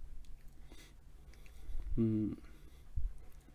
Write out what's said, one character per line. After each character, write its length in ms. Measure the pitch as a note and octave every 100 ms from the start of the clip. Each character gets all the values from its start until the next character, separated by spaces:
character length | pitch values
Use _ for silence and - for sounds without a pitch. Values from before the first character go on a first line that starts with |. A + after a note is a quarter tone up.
| - - - - - - - - - - - - - - - - - - - -
う 20 |
ん。 380 | A2 G#2+ G#2 - - - - - - - - - - - -